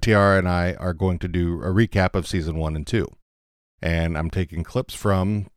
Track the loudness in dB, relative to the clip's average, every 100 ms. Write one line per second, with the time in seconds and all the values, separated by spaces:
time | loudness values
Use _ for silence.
0 | 2 6 6 4 2 0 0 -2 -6 -2
1 | -2 -2 -2 0 0 -2 0 2 2 2
2 | 2 0 -2 -4 -2 -4 -4 -4 -2 -2
3 | -2 -8 _ _ _ _ _ _ -2 0
4 | 0 -2 -4 -4 -4 -6 -6 -6 -6 -4
5 | 0 0 0 -2 -6